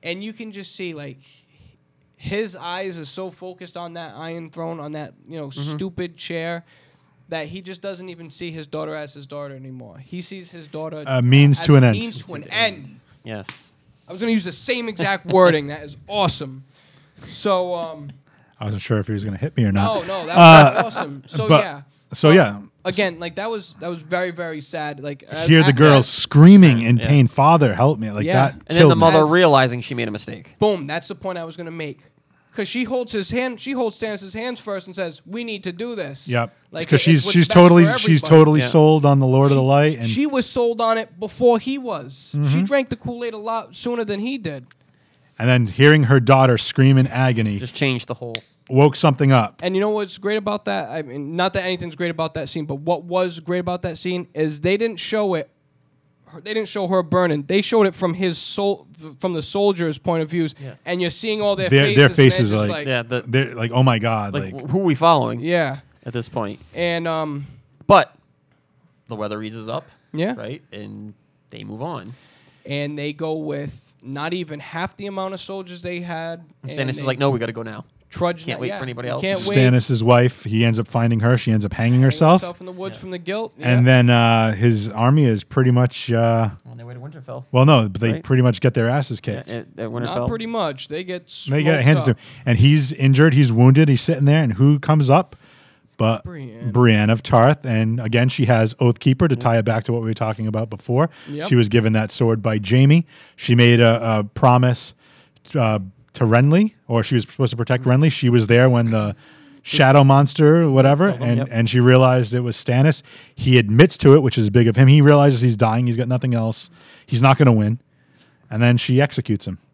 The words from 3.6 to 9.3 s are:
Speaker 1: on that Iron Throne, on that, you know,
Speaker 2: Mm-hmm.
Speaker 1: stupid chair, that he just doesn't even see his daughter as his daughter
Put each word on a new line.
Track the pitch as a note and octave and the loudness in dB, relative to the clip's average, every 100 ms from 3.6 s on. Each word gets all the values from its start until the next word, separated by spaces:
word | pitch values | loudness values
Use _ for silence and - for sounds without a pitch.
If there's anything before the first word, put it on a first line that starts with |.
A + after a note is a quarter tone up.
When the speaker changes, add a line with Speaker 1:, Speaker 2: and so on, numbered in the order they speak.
| F3+ F3 | -18 -16
Speaker 1:
on | F3 | -16
that | E3+ E3 A2 | -16 -18 -16
Iron | D#3+ E3 E3 | -14 -14 -14
Throne, | E3 E3 E3 | -14 -12 -12
on | D3 | -12
that, | D3+ D3 _ _ | -14 -14 _ _
you | D#3+ | -16
know, | C#3 | -14
Speaker 2:
Mm-hmm. | C3+ C#3+ D3+ | -12 -10 -10
Speaker 1:
stupid | F#3+ F3 F3+ E3+ | -12 -10 -14 -12
chair, | - E3+ E3 E3+ E3+ _ _ _ _ _ _ | -12 -10 -8 -10 _ _ _ _ _ _ _
that | D#3+ D3+ | -12 -12
he | F3+ | -14
just | F#3 F#3 | -16 -16
doesn't | G3 F#3 F#3 | -14 -14 -18
even | E3+ E3 | -20 -18
see | - F3 | -14 -14
his | D#3+ D3 | -14 -12
daughter | D#3 D#3 D#3 | -12 -10 -12
as | D3 | -14
his | D3 | -18
daughter | C#3 | -18